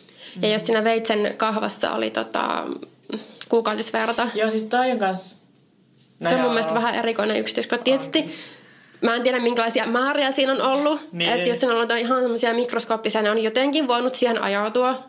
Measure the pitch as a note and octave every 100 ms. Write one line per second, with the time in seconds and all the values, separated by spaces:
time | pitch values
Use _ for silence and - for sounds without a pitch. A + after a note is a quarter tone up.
0 | - - - F#3 G#3+ G#3+ G#3+ A3 A3 A3+
1 | A3 G#3+ G#3 - A3 G#3+ G#3 - - -
2 | A2 A2 A2 - - E2 C#2 - - -
3 | - A3 - - - A#3 A3+ G#3+ A3 A3+
4 | A3 A#3 A#3 G#3 A3 A3 A3 B3 B3+ A3+
5 | G3 F#3 - - _ _ _ _ _ -
6 | - - E3 B3+ B3 A3+ G#3 A#3 A#3 G#3
7 | A#3 A3 G#3+ G#3+ A3 - A#3 A#3+ B3+ C4+
8 | C4+ D#4 D#4 - - - - - - -
9 | A#3 A#3 B3+ B3+ A#3 A#3+ A3+ A3+ A3+ A#3+
10 | C4+ D4 C4+ C#4 C4 C4 C4 C4+ D4 D4+
11 | - E3+ F3 A#3 F3+ A#3+ B3+ A3+ A#3 A#3
12 | A#3 B3+ B3 A#3 A#3+ A#3 A#3+ A#3 A3+ A3
13 | G#3+ G#3+ G#3 A3 A3 A#3+ C#4 D4 C4 A#3+
14 | B3+ B3+ A#3+ A3+ G3 G3+ G#3+ A#3+ B3+ B3+